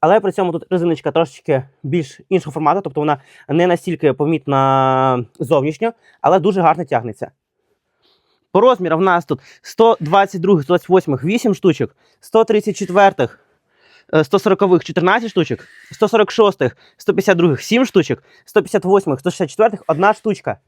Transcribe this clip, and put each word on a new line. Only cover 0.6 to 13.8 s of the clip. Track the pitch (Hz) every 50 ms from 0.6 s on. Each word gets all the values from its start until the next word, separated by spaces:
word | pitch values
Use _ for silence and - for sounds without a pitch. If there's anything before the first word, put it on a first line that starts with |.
| - _
резиночка | 185 180 165 175 165 135 - 160
трошечки | 135 160 165 143 - - _ - 147 131 131 - _ _ _
більш | 139 139 175 156 135 - _ - _
іншого | 196 185 - 151 135
формату. | 160 156 147 147 196
Тобто | 190 165 135 151
вона | 147 156 147 135 _ _ _ - - _
не | 139 160 175
настільки | 180 185 - - - 170 151 - 147 131
помітна | 135 151 147 165 156 _ - 139 135 135 135 135 135 131 131 131 131 131 135 127 123 120 - _ _
зовнішньо, | 160 117 160 147 131 151 156 - - 233 226 _ _ _ _ _
але | - 135 170 196
дуже | 156 196 202 196
гарно | 175 165 156 151 175
тягнеться. | 139 147 123 113 120 107 _ - - _ _ _ _ _ _ _ _ _ _ _ _ _ _ _ _ _ _ _ _ _ _ _ _ _
По | 185
розмірам | 214 254 254 190 185 170 156 160
в | 185
нас | 190 180 175 170
тут | _ 156 135 _ - - _ _
сто | - - - 220 226 226 -
двадцять | 170 147 165 196 196 196 - 190
других, | 160 185 202 165 139
сто | - 175
двадцять | 175 - -
восьмих | 175 190 180 - 143 127 123
вісім | 160 208 240 - 233 196
штучок, | - - 190 156 - 131 107 _ _ _ _ _ _
сто | _ - _ 220 226
тридцять | 220 226 214 202 - 190
четвертих, | - 202 180 180 190 202 196 190 - 131 117 - _ _ _ _ _ _ _ _ _